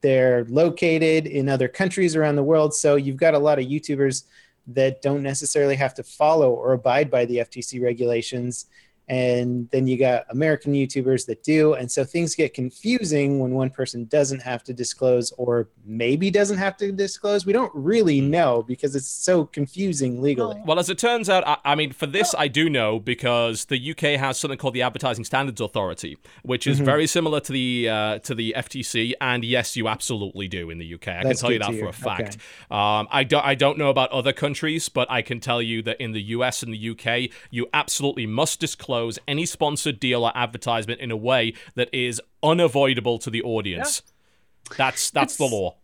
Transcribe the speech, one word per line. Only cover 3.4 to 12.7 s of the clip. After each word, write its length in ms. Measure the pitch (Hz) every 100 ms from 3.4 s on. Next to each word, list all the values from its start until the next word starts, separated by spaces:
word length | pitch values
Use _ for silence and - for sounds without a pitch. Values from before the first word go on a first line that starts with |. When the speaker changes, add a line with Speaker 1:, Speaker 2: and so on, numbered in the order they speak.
| 151 143
Speaker 1:
of 60 | 127
YouTubers 580 | 151 - 139 139 127 - _ _ _ -
that 340 | 123 135 131
don't 200 | 139 143
necessarily 520 | 139 139 143 151 139
have 200 | 139 135
to 80 | -
follow 460 | - - 151 160 131
or 200 | - 123
abide 360 | 127 123 135 147
by 140 | 123
the 160 | 120 120
F 100 | 117
T 100 | 127
C 180 | - 127
regulations. 840 | 123 117 120 117 - 127 123 120 - _ _ _ -
And 600 | 127 123 123 123 123 117
then 160 | 131 131
you 80 | 127
got 280 | 131 120 -
American 420 | 127 156 147 147
YouTubers 540 | 143 135 135 131 127 -
that 160 | 110
do. 320 | - 156 151
And 160 | 131 123
so 140 | -
things 320 | 135 170 165 -
get 180 | 143
confusing 840 | - 127